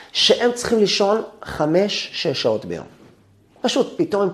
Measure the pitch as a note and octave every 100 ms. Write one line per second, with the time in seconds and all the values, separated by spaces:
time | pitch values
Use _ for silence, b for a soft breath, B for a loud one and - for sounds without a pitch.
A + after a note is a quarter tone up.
0 | B - - G#3+ A#3+ A#3+ - A3+ G3 -
1 | G3+ A3+ - - - - D3+ E3+ G#3 -
2 | - - E3+ C3 B2 G#2+ F2 E2+ - -
3 | - - _ _ _ _ B3 C#4+ - -
4 | E3+ G3+ G3